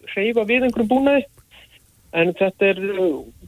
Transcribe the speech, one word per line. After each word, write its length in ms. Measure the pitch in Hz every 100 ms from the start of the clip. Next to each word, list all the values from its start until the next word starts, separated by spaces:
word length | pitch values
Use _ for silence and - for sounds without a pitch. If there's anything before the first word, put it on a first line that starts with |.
| -
hreyfa 320 | - 214 233
við 200 | 214 247
einhverjum 240 | 254 233 220
búnaði. 340 | 254 277 277 277 - _ - - - _ _ _
En 200 | 165 175
þetta 280 | 170 190 -
er, 160 | 196 185
eh, 440 | 196 190 185 127 - -